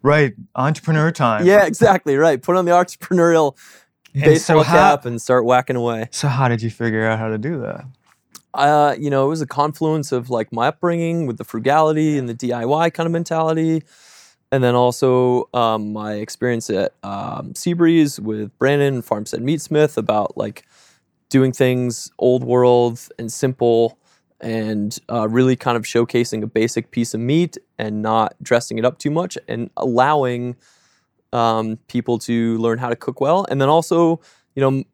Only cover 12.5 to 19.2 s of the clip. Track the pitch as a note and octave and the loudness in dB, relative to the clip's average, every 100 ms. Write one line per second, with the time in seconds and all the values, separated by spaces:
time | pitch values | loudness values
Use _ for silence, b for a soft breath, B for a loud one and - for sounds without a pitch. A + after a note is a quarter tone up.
12.5 | A#2+ A#2 D3 E3+ - E3 E3+ E3+ D#3+ D#3+ | -4 -2 0 0 -2 -4 -4 -4 -2 -2
13.5 | D#3+ D#3+ D#3+ b b b b b b _ | 0 0 -2 b b b b b b _
14.5 | C3+ B2 B2 B2 A#2+ C3 B2+ B2+ B2 - | 0 2 4 2 2 2 4 2 0 -2
15.5 | B2 A#2 A2 G#2+ G#2+ G#2+ G#2 A2 - B2 | 0 0 0 -4 -8 -8 -8 -10 -6 -2
16.5 | A#2+ - G2 G2 _ G2 G2+ A#2 - C#3 | -2 -2 -2 -2 _ -12 -10 -8 -10 -12
17.5 | - - E3+ E3 E3 D3 - G#2 G#2+ G#2 | -6 -4 0 2 4 2 -2 -8 -8 -8
18.5 | _ C3 C#3+ C#3+ C3 - G#2+ | _ 0 2 0 -2 -4 -6